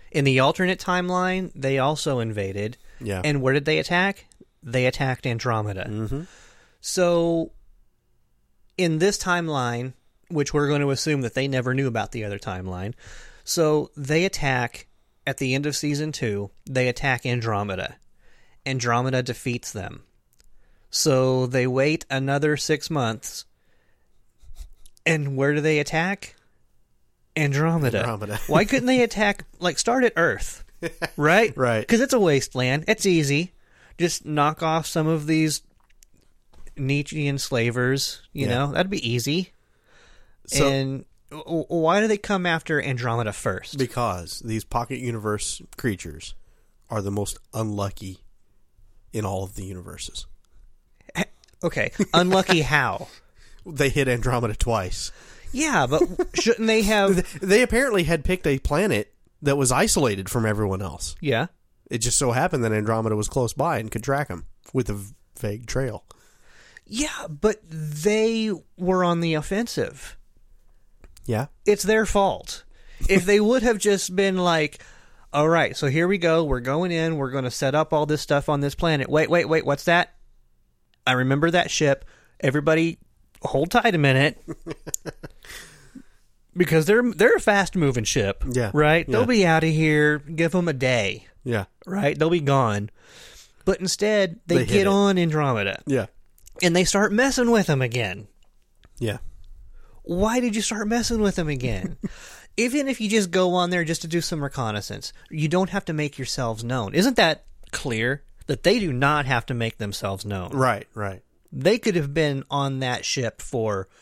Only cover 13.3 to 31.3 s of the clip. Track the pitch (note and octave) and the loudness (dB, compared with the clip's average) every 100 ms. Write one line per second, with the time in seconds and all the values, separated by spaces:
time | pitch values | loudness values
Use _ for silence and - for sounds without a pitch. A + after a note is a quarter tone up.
13.3 | - - F3 D#3 D3+ - D3+ C#3 D#3 F#3+ | -16 -6 0 2 2 -2 -8 -2 0 0
14.3 | - C#3+ B2+ A#2 - - _ _ _ - | 0 0 0 -2 -8 -20 _ _ _ -8
15.3 | - C3 C3+ D3 C#3 D3 C#3+ D#3 - A#2+ | -4 -2 0 -2 -4 -2 -2 -4 -4 -4
16.3 | G2+ G2+ - - C3 B2+ - C#3 B2 B2+ | -4 -6 -12 -6 -2 0 0 -2 -2 -2
17.3 | A#2+ A2+ G2+ G#2 F#2 - - - _ - | -2 -2 -2 -2 -4 -8 -12 -20 _ -20
18.3 | - - - C3+ C3 A#2+ A#2+ C3 B2+ B2 | -20 -20 -12 -6 -2 0 0 2 -2 -2
19.3 | A#2 B2+ A#2+ - G#2+ F#2+ - - _ _ | -6 -6 -6 -8 -10 -10 -12 -20 _ _
20.3 | _ - - - _ _ - D3+ C3 C3 | _ -20 -20 -20 _ _ -2 2 4 4
21.3 | C3 B2+ C3 B2+ B2+ C#3+ D#3 - C3+ C3+ | 2 2 0 2 2 2 0 -4 -4 0
22.3 | C#3 D3+ D3 - D3 - D3+ A2+ A2+ - | 0 0 0 0 -2 -2 -2 -2 -4 -10
23.3 | - - _ _ _ _ _ _ _ _ | -14 -16 _ _ _ _ _ _ _ _
24.3 | _ - - - - - - E3 D#3+ C#3 | _ -18 -16 -16 -18 -20 -6 -2 0 -2
25.3 | C3+ C#3 D3 D#3 D3+ D3 D#3+ F3+ G3+ - | -2 0 0 0 0 0 -2 -2 -6 -12
26.3 | - _ _ _ _ _ _ _ _ _ | -20 _ _ _ _ _ _ _ _ _
27.3 | D#3 D3 C#3 D#3+ E3+ C3 G#2+ A#2 G#2 G#2 | -2 0 2 2 2 2 0 -2 -4 -6
28.3 | G#2 - D#3 G#3+ C4+ B3 B3+ A#3 G3+ G#3 | -6 2 2 4 2 2 2 2 0 -2
29.3 | - - - F3 D3 - B3+ A#3+ E3 E3 | -2 -8 -6 -4 -2 0 2 2 2 0
30.3 | G2 - - - - B2 - E3 - D3+ | 0 -6 -10 -18 -10 -10 -8 -8 0 4